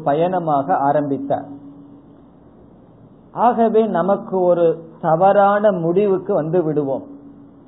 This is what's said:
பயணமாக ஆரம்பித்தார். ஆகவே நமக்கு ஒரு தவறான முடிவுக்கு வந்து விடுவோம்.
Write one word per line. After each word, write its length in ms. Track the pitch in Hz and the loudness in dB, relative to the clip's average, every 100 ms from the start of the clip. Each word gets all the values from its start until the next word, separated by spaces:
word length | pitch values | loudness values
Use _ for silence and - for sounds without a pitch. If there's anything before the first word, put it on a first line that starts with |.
பயணமாக 760 | 151 147 175 185 160 143 135 127 | -2 0 0 -2 -2 -2 0 -2
ஆரம்பித்தார். 680 | 139 147 143 135 - 135 - - - - - - - - - - - - - - - - - - - | 0 0 -2 -6 -4 -6 -6 -20 -20 -20 -20 -20 -20 -20 -20 -20 -20 -20 -20 -20 -20 -20 -20 -20 -14
ஆகவே 480 | 160 226 233 226 214 220 | 0 0 2 2 2 0
நமக்கு 460 | 175 185 226 - 185 | 0 0 -2 -2 -2
ஒரு 260 | 180 170 165 160 - - | 2 2 2 0 -10 -6
தவறான 720 | 170 165 196 202 196 208 214 | -2 2 4 4 4 4 2
முடிவுக்கு 600 | 185 165 180 208 190 - | 0 0 0 0 0 -2
வந்து 260 | 185 156 180 | -4 0 -2
விடுவோம். 460 | 156 147 139 120 - - - - - - | 0 -2 -4 -6 -10 -20 -20 -20 -20 -20